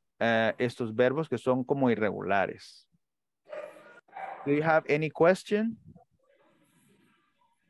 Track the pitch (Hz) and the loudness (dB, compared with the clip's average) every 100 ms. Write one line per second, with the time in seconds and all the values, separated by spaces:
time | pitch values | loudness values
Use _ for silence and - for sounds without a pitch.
0 | _ _ 113 113 110 - 123 - 117 110 | _ _ 0 2 0 0 -4 -2 -8 2
1 | 123 135 160 117 - 127 123 143 127 110 | 2 2 -4 -4 0 -2 0 0 2 2
2 | 107 95 95 98 92 101 - - _ _ | 0 -2 -2 0 0 -4 -18 -20 _ _
3 | _ _ _ _ _ - - - - - | _ _ _ _ _ -14 -14 -18 -20 -20
4 | _ - - - 143 147 156 160 - 147 | _ -16 -14 -10 -4 0 2 2 2 -2
5 | 156 - 165 190 - 208 226 226 - - | -2 2 4 4 0 -2 -2 -6 -16 -20
6 | _ _ _ _ _ _ _ _ _ _ | _ _ _ _ _ _ _ _ _ _
7 | _ _ _ _ _ _ _ | _ _ _ _ _ _ _